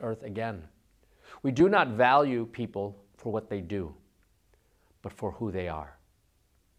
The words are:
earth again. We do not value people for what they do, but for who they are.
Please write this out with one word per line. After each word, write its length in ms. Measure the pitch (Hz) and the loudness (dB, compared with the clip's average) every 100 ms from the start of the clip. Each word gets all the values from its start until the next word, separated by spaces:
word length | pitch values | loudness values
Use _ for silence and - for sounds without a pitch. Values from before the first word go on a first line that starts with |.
earth 200 | 120 113 | -8 -6
again. 400 | 120 101 113 101 80 _ _ _ _ _ - - | -8 -6 -6 -8 -12 _ _ _ _ _ -20 -8
We 100 | 139 | -2
do 180 | 123 185 | 4 6
not 180 | 202 147 | 6 2
value 580 | 107 123 139 143 123 117 | 4 6 6 4 0 -4
people 560 | - 117 101 101 98 _ _ | -6 -8 -4 -6 -8 _ _
for 160 | 120 | -6
what 180 | 107 107 | -6 -4
they 120 | 101 | -8
do, 340 | 87 101 82 71 _ _ _ _ _ _ _ _ _ _ | -6 -6 -6 -10 _ _ _ _ _ _ _ _ _ _
but 120 | 98 | -16
for 180 | - 104 | -8 -8
who 200 | - 110 | -6 -6
they 180 | 92 90 | -4 -4
are. 280 | 80 76 - _ _ _ _ _ _ _ | -6 -10 -18 _ _ _ _ _ _ _